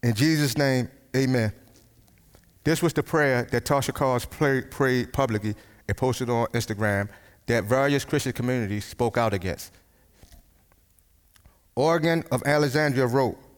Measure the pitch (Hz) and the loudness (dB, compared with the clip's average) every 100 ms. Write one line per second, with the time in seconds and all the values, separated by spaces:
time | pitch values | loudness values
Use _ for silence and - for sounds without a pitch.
0 | 117 107 147 160 147 120 139 131 117 - | 0 2 2 2 0 2 2 2 -2 -8
1 | - 135 135 127 110 - - - _ _ | -4 0 2 2 0 -4 -20 -20 _ _
2 | _ _ - - _ _ - 160 170 - | _ _ -20 -20 _ _ -2 0 0 0
3 | - 160 143 123 120 120 - 143 135 - | -2 0 2 2 0 -2 0 0 0 -2
4 | 135 123 - - 147 135 - - 135 127 | 0 0 -4 -2 0 0 -4 -2 0 2
5 | 117 - 135 107 107 101 - - - 104 | -2 -2 0 0 -4 -8 -12 -20 -8 -2
6 | 131 120 120 117 117 120 110 104 107 101 | -2 -2 -2 0 0 -2 -4 -2 0 0
7 | 101 - - - - 117 104 131 139 143 | -4 -10 -20 -20 -2 -2 2 2 2 0
8 | - 151 131 120 123 127 104 104 - - | 0 -2 -2 -4 -2 -2 -2 -4 -6 -4
9 | 120 120 117 98 92 80 - - _ _ | -2 2 0 0 -4 -8 -10 -20 _ _
10 | _ _ - - _ _ _ _ _ _ | _ _ -20 -20 _ _ _ _ _ _
11 | _ _ _ _ - _ _ - 147 165 | _ _ _ _ -20 _ _ 0 2 2
12 | 156 165 - - 139 147 147 131 151 127 | 2 0 0 -2 2 2 2 2 0 2
13 | 127 131 127 85 - | 2 2 0 -2 -14